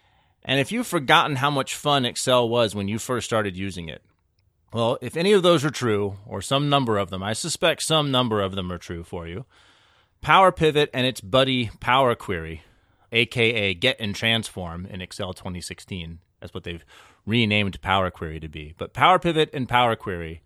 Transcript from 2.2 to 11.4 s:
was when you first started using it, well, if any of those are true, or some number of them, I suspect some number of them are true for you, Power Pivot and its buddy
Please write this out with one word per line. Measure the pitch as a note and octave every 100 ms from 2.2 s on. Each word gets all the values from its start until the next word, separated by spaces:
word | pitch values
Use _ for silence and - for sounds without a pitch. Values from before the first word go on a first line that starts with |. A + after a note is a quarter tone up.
| C3 B2+ A#2
was | A#2+ A2
when | G2+ G2
you | A2
first | - A#2+ -
started | A2+ G#2 F2+
using | G2 F2+ D#2+
it, | - _ _ _ _ _ _ _
well, | A#2 A#2 C3+
if | A#2+ D#3
any | F#3+
of | G3+
those | F3 E3 C#3+
are |
true, | - A#2+ G#2 G2+ G2 A2
or | G2
some | - C#3 D3
number | C#3+ A#2+ G2+
of | E2+
them, | F#2
I | G2
suspect | A2 E3+ - E3+ C#3+
some | - D#3+ C#3+
number | B2+ B2 G#2+
of | G2
them | F#2+ F2+
are | F2
true | - E2+
for | F2 F2 E2
you, | F#2 C3 _ _ _ _ _ _ -
Power | - F3 F#3
Pivot | F3 D#3 D3 D3
and | C3 B2+
its | B2
buddy | G2 B2+